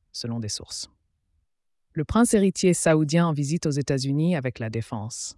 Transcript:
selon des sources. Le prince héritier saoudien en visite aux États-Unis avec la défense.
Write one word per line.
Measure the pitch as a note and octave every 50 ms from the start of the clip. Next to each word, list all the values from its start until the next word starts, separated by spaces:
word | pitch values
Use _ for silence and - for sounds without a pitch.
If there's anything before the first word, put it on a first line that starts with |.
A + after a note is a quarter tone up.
| _ _ -
selon | - - A#2 A#2 A#2
des | A2 G2+
sources. | - - - - - - - - _ _ _ _ _ _ _ _ _ _ _ _ _ _ _ _ _ _ _ _ _
Le | D#3 D3
prince | - - A3 A#3+ - -
héritier | G#3 G3 F#3+ - - - F#3 E3+
saoudien | - - E3+ D#3+ D#3 D#3 D3 D3+ E3+ E3+
en | E3+ D3+
visite | C#3+ C#3+ C3+ D#3+ F3 -
aux | D#3
États-Unis | C#3 C#3+ C3+ - C#3+ C3+ B2+ C#3 C#3 D3 D#3+ F3 F3+
avec | D3 B2+ B2+ - -
la | A#2 A2
défense. | A2 A2+ A2+ - B2 A2 G#2 A#2 - - - - -